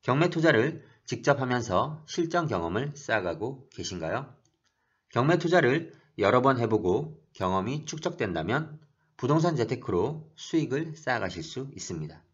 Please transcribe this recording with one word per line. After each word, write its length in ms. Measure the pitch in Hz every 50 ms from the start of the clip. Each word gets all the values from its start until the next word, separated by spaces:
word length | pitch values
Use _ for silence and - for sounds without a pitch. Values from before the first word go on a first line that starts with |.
경매 280 | _ 127 127 143 170 180
투자를 540 | 170 160 156 165 139 110 120 151 170 - - - - _ _
직접 360 | - 123 113 - 147 135 120
하면서 640 | 131 123 123 123 110 - 92 95 120 147 156 - -
실전 400 | - - 175 165 165 - 175 165
경험을 500 | 147 - 87 85 82 90 110 139 147 147
쌓아가고 720 | - - - 113 107 92 87 82 78 101 127 139 135 - _
계신가요? 640 | - - 90 - 95 87 80 80 95 123 143 - - _ _ _ _ _ _ _ _ _ _ _ _ _ _ _
경매 280 | - 120 127 151 175 170
투자를 540 | 175 165 175 175 135 120 135 165 - - - - _ _ _ -
여러 220 | 101 98 120 127
번 160 | 123 135 131 117
해보고 640 | 117 107 110 101 87 90 95 123 156 156 - - _ _
경험이 520 | _ - 98 92 95 95 92 113 139 151 156
축적된다면 960 | - - 151 - 180 175 - 131 98 85 80 80 92 123 151 160 156 151 - - _ _ _ _ _ _
부동산 400 | - - 123 151 160 160 175 160
재테크로 760 | 131 113 104 123 123 - - 92 87 98 135 156 156 - - _
수익을 600 | - - - - 160 147 120 127 147 160 160 151
쌓아가실 460 | - - 139 123 113 98 92 90 85
수 280 | 78 - - 123 139 - -
있습니다. 480 | 90 - - 87 78 76 76 - - _ _